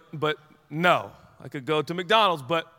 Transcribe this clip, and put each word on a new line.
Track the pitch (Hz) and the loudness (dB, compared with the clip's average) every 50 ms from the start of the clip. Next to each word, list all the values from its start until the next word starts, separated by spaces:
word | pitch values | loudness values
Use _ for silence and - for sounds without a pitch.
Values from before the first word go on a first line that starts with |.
| _ _ - | _ _ -8
but | 151 156 151 151 - - _ - _ _ _ | -4 -2 -2 -2 -4 -8 _ -20 _ _ _
no. | 147 156 170 180 160 123 101 101 - - - - - _ - | -6 2 4 4 4 4 0 -6 -14 -20 -20 -20 -20 _ -18
I | 135 | -12
could | - 147 127 | -12 -10 -4
go | 120 156 151 | 0 0 0
to | 147 - 170 | 0 -2 -6
McDonald's, | 180 185 165 214 226 214 196 170 156 | -6 0 2 4 4 4 2 0 -2
but | 131 120 165 165 - - - | -4 -2 -2 -2 -2 -6 -16